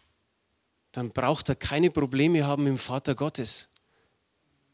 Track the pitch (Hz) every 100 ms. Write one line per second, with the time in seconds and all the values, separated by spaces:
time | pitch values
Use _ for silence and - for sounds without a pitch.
0 | _ _ _ _ _ _ _ _ _ -
1 | 120 117 127 160 - 135 - 147 175 160
2 | 139 135 151 170 143 143 143 131 - 127
3 | 143 131 147 - 113 - - _ _ _
4 | _ _ _ _ _ _ _